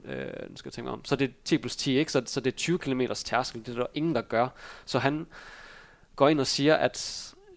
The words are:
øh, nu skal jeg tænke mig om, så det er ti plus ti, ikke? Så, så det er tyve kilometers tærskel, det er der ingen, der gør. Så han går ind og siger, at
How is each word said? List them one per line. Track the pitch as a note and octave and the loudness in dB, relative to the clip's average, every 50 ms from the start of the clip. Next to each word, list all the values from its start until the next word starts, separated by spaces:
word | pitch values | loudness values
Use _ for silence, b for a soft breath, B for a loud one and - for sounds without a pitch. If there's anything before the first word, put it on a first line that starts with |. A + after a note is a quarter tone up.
| - | -12
øh, | - - C2 C2 - - - - - | -10 -8 -8 -6 -8 -8 -10 -12 -12
nu | - | -14
skal | - - C3+ | -14 -16 -14
jeg | - | -10
tænke | - A#2+ | -10 -8
mig | B2+ B2 | -8 -8
om, | A2+ B2 | -8 -4
så | - D3 | -2 0
det | B2+ C#3 B2+ | 0 0 0
er | - - - | -2 -4 -4
ti | - E3+ D3+ | 0 0 0
plus | - B2 - | 0 -2 -6
ti, | - - D3 C3 C3 | -4 0 2 2 2
ikke? | D#3+ - | 2 2
Så, | - C#3 A#2+ | 2 0 0
så | - - C#3 | 0 -2 -2
det | A#2 C3 A#2+ | -2 -2 -2
er | - | -2
tyve | - - E3+ F3+ | 0 0 0 0
kilometers | - C#3 C3 B2+ B2+ A#2 G#2+ - - | 0 0 0 0 0 0 -2 -4 -4
tærskel, | - - A#2 B2+ - - A#2+ A2 | -2 0 0 0 -2 -4 -10 -10
det | - A#2+ | -8 -4
er | A#2 | -4
der | B2 B2 - | -4 -4 -2
ingen, | D3 D3+ E3+ D#3 | -2 0 0 0
der | A#2+ | 0
gør. | A2+ - - A2+ B2 C3 - B B B B B B | 0 0 2 2 2 2 0 B B B B B B
Så | B - C3 | B 0 2
han | A#2+ C3+ D3 D#3 E3+ - B B B B B B B B B B B B B B B B B | 2 2 2 0 -4 -8 B B B B B B B B B B B B B B B B B
går | - C#3 C#3+ | 6 6 6
ind | D#3 D3+ | 6 6
og | C3+ - | 4 2
siger, | - - C#3 D3 D#3 | 2 2 4 6 6
at | - - B2+ - - - - - - - - - - - - - | 6 4 2 0 -2 -8 -8 -8 -10 -12 -14 -16 -20 -20 -20 -20